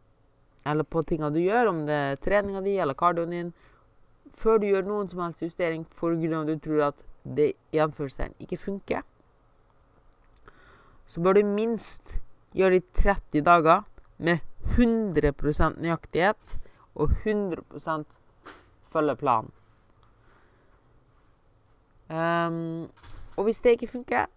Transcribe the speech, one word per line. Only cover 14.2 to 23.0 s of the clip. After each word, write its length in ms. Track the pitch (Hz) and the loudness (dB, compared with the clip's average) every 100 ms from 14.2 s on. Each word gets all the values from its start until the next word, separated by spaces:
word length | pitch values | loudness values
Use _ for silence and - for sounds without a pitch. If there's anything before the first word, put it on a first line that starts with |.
| 160 170 - - - - | 0 0 -2 -6 0 4
hundre 560 | 233 226 214 151 143 - | 4 2 0 0 0 0
prosent 420 | 143 151 160 - | 0 2 2 0
nøyaktighet 720 | 165 165 - 151 185 - - - - - _ - | -4 -4 -4 0 0 0 -4 -8 -8 -14 _ -2
og 160 | 151 - | 0 2
hundre 380 | 214 208 196 160 - | 0 -2 -2 -6 -10
prosent 400 | 147 165 156 151 _ _ _ - - _ _ _ | -12 -8 -8 -8 _ _ _ -20 -20 _ _ _
følge 280 | 160 151 120 | -2 0 0
planen. 320 | 139 113 - - _ _ _ _ _ _ _ _ _ _ _ _ _ _ _ _ _ _ _ _ _ _ _ _ - | 0 0 -2 -14 _ _ _ _ _ _ _ _ _ _ _ _ _ _ _ _ _ _ _ _ _ _ _ _ -10
Ehm, 800 | 160 165 170 170 165 165 165 165 - | -4 -2 0 -2 -4 -6 -8 -12 -16